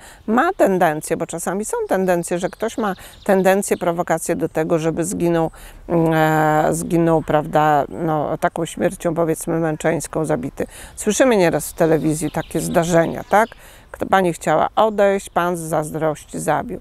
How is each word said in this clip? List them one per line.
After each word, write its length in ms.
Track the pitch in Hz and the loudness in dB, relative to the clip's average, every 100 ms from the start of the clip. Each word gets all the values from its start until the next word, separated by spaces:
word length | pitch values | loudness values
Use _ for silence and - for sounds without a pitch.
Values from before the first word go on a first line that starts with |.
| - - - | -6 -14 -2
ma 260 | 226 330 | 0 2
tendencję, 640 | 381 285 190 175 151 - 180 | 2 2 4 2 0 -4 -4
bo 100 | 165 | -4
czasami 380 | 165 196 185 | -6 -4 -4
są 120 | 220 480 427 | -4 -4 -2
tendencje, 500 | 185 185 175 165 175 | 0 2 0 0 -4
że 100 | 214 | -4
ktoś 300 | - 220 - | -6 -8 -4
ma 160 | 214 180 - - | -6 -6 -12 -10
tendencję, 520 | - 190 185 196 202 190 | 2 4 4 2 2 -2
prowokację 600 | 175 170 175 165 - 151 | -2 -2 -2 -2 -2 -2
do 120 | 160 | -2
tego, 300 | - 160 165 | -2 0 0
żeby 260 | 160 156 | 0 -2
zginął, 460 | 165 185 175 170 160 - - - - | -4 -2 0 2 0 -4 -20 -16 -2
mm, 240 | 170 160 | 0 2
e, 600 | 160 156 156 156 151 156 | 2 2 4 4 4 2
zginął, 480 | 165 175 170 165 160 | 0 0 2 4 2
prawda, 640 | 156 151 151 160 151 147 - | 2 -2 0 2 4 2 0
no, 500 | 98 165 156 143 151 | -4 -2 -2 -2 -2
taką 280 | 170 - 165 | -2 -2 -8
śmiercią, 480 | - 175 185 175 | -2 -2 -2 -4
powiedzmy, 460 | 165 170 160 - 165 | -2 0 -2 -2 -2
męczeńską, 640 | 165 151 160 160 - 160 | -2 -2 -2 -2 -4 -4
zabity. 420 | 156 156 139 - - - - - | -2 -2 -4 -8 -10 -10 -20 -8
Słyszymy 400 | - 202 262 220 | -2 2 4 4
nieraz 340 | 170 156 - | 4 2 -4
w 20 | |
telewizji 580 | - 165 160 147 151 151 | 0 2 2 0 -2 -4
takie 300 | - - 165 | -6 -6 -6
zdarzenia, 640 | 160 165 165 170 160 147 | -2 0 2 2 2 -2
tak? 240 | - 196 226 - - - - | 0 2 2 -4 -20 -20 -18
Kto, 160 | - - | -8 0
pani 260 | 190 185 | 2 2
chciała 360 | 160 - 160 - - | 0 0 2 2 2
odejść, 540 | 220 208 202 196 - | 2 4 2 2 -2
pan 260 | - 175 175 | -2 -2 -4
z 40 | |
zazdrości 800 | 160 160 156 160 160 147 - 160 | -4 -4 -4 -4 -4 -4 -8 -8
zabił. 400 | 160 147 240 - | -2 -2 -2 -10